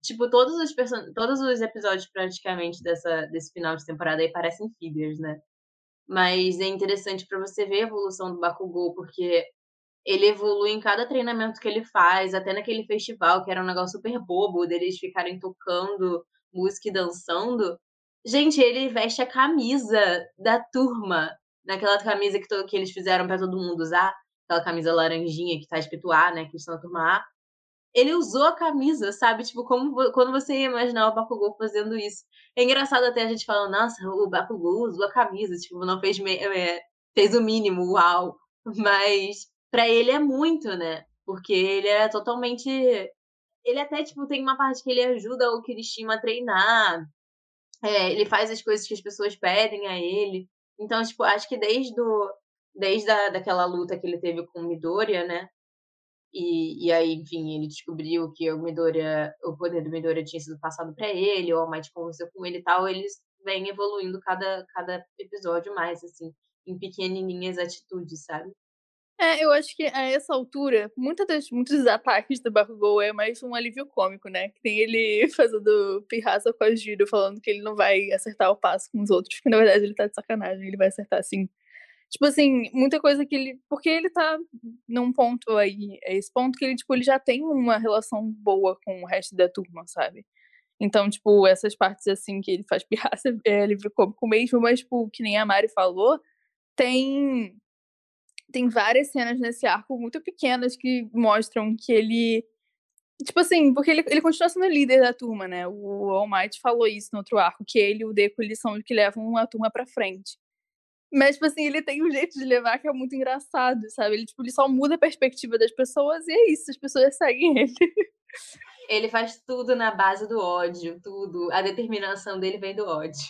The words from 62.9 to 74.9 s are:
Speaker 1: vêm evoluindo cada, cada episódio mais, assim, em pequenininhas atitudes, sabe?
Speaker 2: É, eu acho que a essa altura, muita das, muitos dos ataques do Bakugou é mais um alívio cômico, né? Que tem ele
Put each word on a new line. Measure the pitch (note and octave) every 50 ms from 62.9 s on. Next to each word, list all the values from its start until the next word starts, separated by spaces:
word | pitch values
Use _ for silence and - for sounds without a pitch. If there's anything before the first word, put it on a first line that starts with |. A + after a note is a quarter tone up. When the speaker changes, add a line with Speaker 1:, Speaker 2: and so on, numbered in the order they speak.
| F#3+ F#3+ - G3+ - _ _ _ _ _ F#3+
Speaker 1:
vêm | G3 G3 F#3 F#3+ G3
evoluindo | G3 G3 G3+ G3+ G#3 G3+ F#3+ F#3 F#3 F#3+
cada, | _ F#3+ F#3 F#3 G3 F#3+ F#3+ F#3 F#3 _ _
cada | F#3 F3+ F3+ F3+ F3 F3+ _ _
episódio | _ F#3+ F#3+ G#3 G3+ F#3+ F3 E3+ E3+ E3+ G3+
mais, | G3+ F#3 E3 F3 E3+ E3
assim, | - F3 _ - E3 E3 D#3+ _ _ _ _ _ _
em | F#3 F#3
pequenininhas | F3+ F#3+ F#3+ F#3 - F#3 F#3 F#3 F#3+ F#3+ F#3 F3+ F3+ F3+ F#3 F3+
atitudes, | F3 F3 E3+ - - _ _ F#3+ F3+ E3+ D3+ D#3+ D#3 -
sabe? | - D#3 D#3 - F#4+ G4+ _ _ _ _ _ _ _ _ _ _ _ _
Speaker 2:
É, | - F#4 E4 D#4+ D#4 D#4
eu | D#4
acho | D4 D4 D4+ - -
que | - D#4
a | C#4+ C4 C4+ C4 C4
essa | C4 D4 C#4 - D4+
altura, | C4 B3+ B3 - C#4 C#4 C#4 B3 A3 G#3 G#3+ _
muita | - B3+ C#4 E4+ E4+ G4+
das, | G4 D#4+ D4+ C#4+ -
muitos | B3 B3 B3+ B3+ C#4 D4
dos | C4
ataques | A#3+ G#3 A3+ _ C4+ A3 G3+ G#3+ _ C#4 B3
do | _ A#3
Bakugou | G#3 G#3+ G#3 G#3 A#3 G#3 G#3 G#3 G#3 G#3
é | G3+ G#3
mais | G#3+ G#3 G#3 A3 A#3+ A#3 C4
um | B3 A#3+
alívio | A#3 A#3+ A#3 A3 C4 C#4
cômico, | C#4+ _ - F#3+ F#3+ F#3+ G3 _ G3
né? | F#3+ F3+ F#3 G#3
Que | _ _
tem | _ - G#3 G#3+
ele | A3 A3